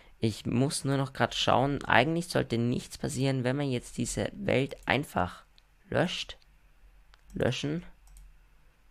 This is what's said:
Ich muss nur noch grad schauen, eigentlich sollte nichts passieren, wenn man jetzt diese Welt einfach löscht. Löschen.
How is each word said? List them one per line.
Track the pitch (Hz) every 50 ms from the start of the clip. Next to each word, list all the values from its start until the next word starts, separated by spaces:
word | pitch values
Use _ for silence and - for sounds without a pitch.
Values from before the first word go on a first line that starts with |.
| - - - - 120
Ich | 113 104 - -
muss | - - 117 135 151 - - -
nur | 135 139 135
noch | 139 131 -
grad | - 120 - -
schauen, | - - - - 117 131 143 143 - -
eigentlich | - - 113 131 160 165 170 175 -
sollte | - 131 131 - 117
nichts | 117 117 120 123 - - - -
passieren, | - - - 151 123 135 139 135 131
wenn | 120 123 131
man | 147 143 135
jetzt | 123 117 - - - -
diese | 123 - - - 101 - -
Welt | 202 202 - - 127 139 131 - - -
einfach | - 101 135 156 - - 98 90 87 - - - _ - - _ _ _ _ _ -
löscht. | 120 123 165 180 - - - - - - - - - - _ - _ - - - - - - - - - - - -
Löschen. | - - - 127 - - 143 156 175 - - - - - - - - - - - - _ _ _ - - - _ _ - -